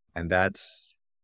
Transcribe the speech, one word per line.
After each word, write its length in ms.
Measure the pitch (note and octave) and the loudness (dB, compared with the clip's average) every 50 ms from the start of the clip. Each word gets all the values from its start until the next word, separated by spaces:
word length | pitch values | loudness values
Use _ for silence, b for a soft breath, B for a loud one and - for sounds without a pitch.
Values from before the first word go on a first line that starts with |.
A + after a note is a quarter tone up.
| _ _ - | _ _ -8
And 140 | E2 E2+ E2 | -6 -2 2
that's, 640 | F2+ F#2 F#2+ G2 G2 - - - - - - - - _ _ _ _ _ | 4 4 4 4 2 -2 -8 -8 -8 -10 -12 -16 -20 _ _ _ _ _